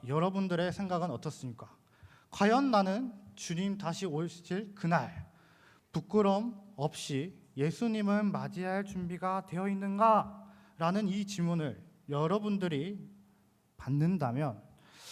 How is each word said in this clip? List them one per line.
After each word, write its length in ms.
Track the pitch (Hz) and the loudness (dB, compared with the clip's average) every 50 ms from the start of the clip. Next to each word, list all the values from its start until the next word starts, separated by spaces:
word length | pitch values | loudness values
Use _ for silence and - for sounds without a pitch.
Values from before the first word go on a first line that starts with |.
| - | -6
여러분들의 640 | 120 139 156 170 190 190 196 196 185 175 165 175 180 160 | -2 0 2 2 2 2 0 -2 0 0 0 0 0 -2
생각은 380 | - 202 185 180 170 170 175 | -4 -4 -2 0 0 -2 -2
어떻습니까? 640 | 123 113 - 156 - - - 127 113 - - - - _ _ _ _ _ - - - - _ - | -4 -4 -6 -8 -8 -8 -10 -10 -10 -12 -16 -20 -20 _ _ _ _ _ -20 -20 -20 -20 _ -12
'과연 400 | - - 202 208 226 262 277 269 | -2 2 4 4 6 4 4 4
나는 420 | 233 202 190 185 190 226 262 247 - - - - - | 4 4 4 4 0 -2 -4 -6 -8 -12 -18 -20 -18
주님 420 | - - - 175 165 190 202 196 | -12 -8 -6 -4 -2 -2 -2 -4
다시 300 | 196 - 160 165 - 196 | -4 -4 -6 -4 -4 -4
오실 680 | 185 143 151 170 165 - - - - 180 190 226 196 - | -4 -2 -2 -4 -4 -6 -10 -8 -6 -6 -4 -6 -8 -10
그날 560 | - - 170 170 156 120 - - - - - _ - - - - _ - - - _ _ _ - | -4 0 2 2 2 2 0 -6 -10 -14 -14 _ -20 -20 -20 -20 _ -20 -20 -20 _ _ _ -6
부끄러움 640 | 165 - - - 214 208 196 190 202 226 240 - - - - - | -6 -4 2 2 4 6 6 4 2 0 -4 -6 -10 -16 -16 -8
없이 640 | - 139 151 - - - - 147 131 147 190 - - - - - | -4 -4 -4 -4 -4 -6 -2 -2 -2 -2 -4 -8 -14 -20 -12 -4
예수님을 640 | 131 139 160 170 - 240 233 220 214 208 202 202 208 214 | -2 0 0 0 0 -2 0 0 0 2 2 4 4 4
맞이할 600 | 202 190 135 131 143 196 175 185 185 185 196 202 | 2 0 0 -4 -4 -4 -4 -4 -2 -2 -2 -2
준비가 600 | 202 196 185 180 175 180 165 180 185 190 190 185 | -4 -6 -6 -4 -4 -6 -4 -2 -2 -2 -2 -4
되어 220 | - - 175 190 202 | -4 -4 -2 -2 -2
있는가?'라는 1400 | 202 196 196 196 196 202 214 226 220 202 - - - - - - - - - - _ - 165 165 185 208 214 | -2 -2 -2 -2 2 6 6 8 8 6 4 2 -6 -14 -18 -20 -20 -20 -20 -18 _ 0 0 2 2 2 0
이 200 | 185 190 208 202 | 0 0 -2 -4
질문을 560 | 196 - - 175 170 170 165 156 139 104 - - - - _ - - | -4 -2 -2 0 0 2 0 0 -2 -4 -8 -14 -20 -20 _ -8 -4
여러분들이 920 | 143 143 151 160 190 214 208 214 202 196 185 175 156 135 147 190 208 196 - - - - - _ _ _ _ _ _ _ _ _ _ | -2 0 2 2 2 0 0 0 -2 0 0 0 0 -2 -2 -4 -6 -10 -12 -16 -20 -20 -20 _ _ _ _ _ _ _ _ _ _
받는다면 840 | - - 127 139 143 156 170 190 180 147 123 117 135 156 139 107 101 - - - - - - - - - - | -14 -6 -2 0 2 4 2 2 2 0 0 0 0 -2 -2 -4 -6 -12 -20 -20 -20 -20 -20 -20 -20 -18 -16